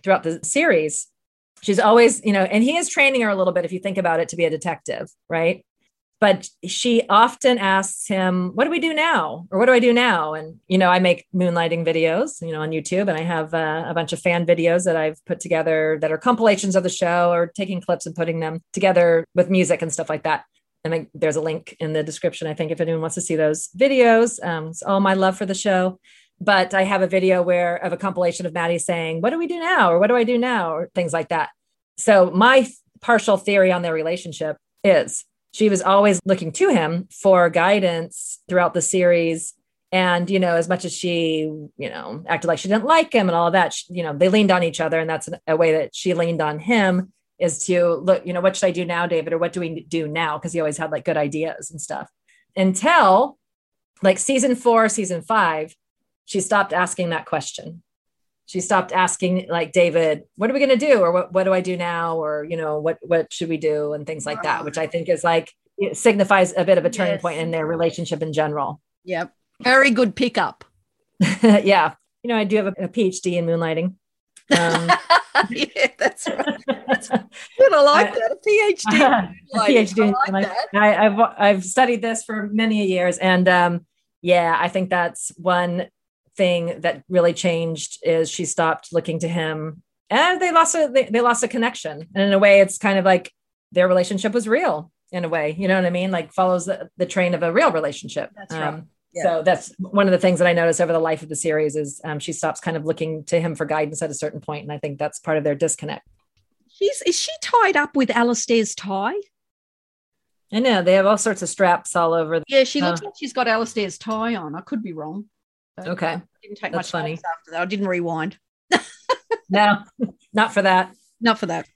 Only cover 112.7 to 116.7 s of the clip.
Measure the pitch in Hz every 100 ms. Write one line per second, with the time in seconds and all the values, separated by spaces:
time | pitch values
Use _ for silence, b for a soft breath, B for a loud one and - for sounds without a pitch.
112.7 | 285 277 - 403 - 277 - 240 220 226
113.7 | 226 196 - 214 220 226 220 156 160 196
114.7 | 262 214 160 151 185 208 _ _ _ _
115.7 | - 180 180 165 165 - _ 202 202 190